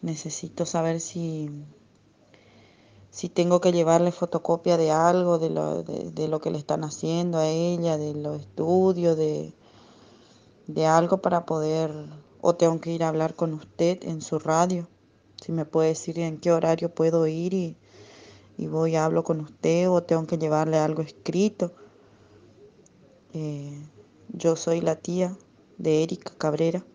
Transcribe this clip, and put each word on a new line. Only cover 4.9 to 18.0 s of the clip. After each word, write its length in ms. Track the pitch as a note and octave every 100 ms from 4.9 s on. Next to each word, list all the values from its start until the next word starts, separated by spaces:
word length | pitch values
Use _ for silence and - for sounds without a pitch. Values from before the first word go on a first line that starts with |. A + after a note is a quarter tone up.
algo, 480 | D#3 E3+ F3+ F3 E3+
de 100 | D#3+
lo, 340 | D#3+ D#3 D#3+
de, 280 | E3 - E3+
de 160 | D#3 D#3
lo 140 | D#3
que 100 | -
le 60 | E3+
están 260 | D3 D3+
haciendo 540 | D#3 - D#3+ E3 F3 E3
a 100 | D#3
ella, 500 | D#3+ E3+ F3 E3+ D#3
de 160 | D3+
los 280 | D3 D3 D3+
estudios, 760 | D3 - D#3+ F#3 F#3+ F3+ E3+ D#3+
de, 360 | D#3 D3+ D#3 - - - - - - - _ - _ _ -
de 180 | D3+ D#3
algo 360 | D#3+ E3+ F#3+
para 240 | F#3+ F3 E3+
poder, 460 | D#3+ D#3 D#3 D#3+ D3+ D3+ D3+ - -
o 140 | - E3+
tengo 240 | E3+ E3
que 100 | E3
ir 120 | E3
a 40 | E3
hablar 280 | D#3 D#3+ -
con 180 | E3
usted 500 | D#3 - - E3+ F3+
en 180 | - E3
su 160 | - D#3+
radio. 500 | D#3 D#3+ F3+ F3+ E3+ _ _ _ _ -
Si 100 | -
me 140 | E3 D3+
puede 240 | D#3+ D#3+
decir 300 | D#3+ - E3
en 200 | E3 D#3
qué 120 | F3
horario 420 | E3 D#3+ E3 E3+
puedo 320 | - D#3+ E3 D#3+
ir 260 | D#3+ F3
y, 240 | F#3+ E3+ - _ -